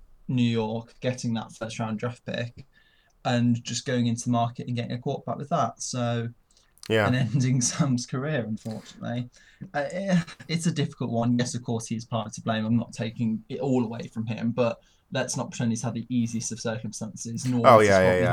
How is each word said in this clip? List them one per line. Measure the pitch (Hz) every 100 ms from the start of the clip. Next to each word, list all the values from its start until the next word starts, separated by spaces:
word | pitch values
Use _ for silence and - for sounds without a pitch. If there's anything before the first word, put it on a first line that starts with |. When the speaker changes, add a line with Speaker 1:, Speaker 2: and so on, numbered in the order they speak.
| - - -
Speaker 1:
New | 127 120
York | 117 110 113 117 -
getting | 127 123 123 113
that | -
first | - 113 -
round | 113 107
draft | 123 120 -
pick | - 120 - - _ _ _ _ _ -
and | 123 120 120
just | - 120 -
going | 123 120
into | 117 -
the |
market | 123 117 120 -
and | 120
getting | 120
a | 123
quarterback | 143 135 - 123
with | 139
that. | 160 120 -
So, | - 127 120 120 117 - _ _ _ _ -
Speaker 2:
Yeah. | 110 104
Speaker 1:
and | 123
ending | 123 143 127 131
<laughs> | 117
Sam's | - 143 123 -
career, | 135 143 151 107
unfortunately. | 110 113 107 - - 113 120 120 - - _ -
Uh, | - 143
eh, | 180 196 180 165 - -
it's | 165 170
a |
difficult | 143 139 - 123
one. | 117 117 120
Yes, | 123 -
of |
course, | - 113 110
he | 113
is | 110
partly | 117 107 -
to |
blame. | - 110 110
I'm | 117
not | 110
taking | - 123 110 113 110 -
it | 135
all | 147 127
away | 113 117 -
from | - 113
him, | 110 113
but | 120 120 - _ _ _
let's | 127 123 -
not | -
pretend | - 120
he's | 117
had | 120
the | 117 113
easiest | 127 113 113 -
of | 110
circumstances, | 117 110 107 - 110 - 117 117 127
nor | 123 120
Speaker 2:
Oh, | 117
Speaker 1:
is | 107
Speaker 2:
yeah, | 95
Speaker 1:
this | 92
Speaker 2:
yeah, |
Speaker 1:
what | 92 90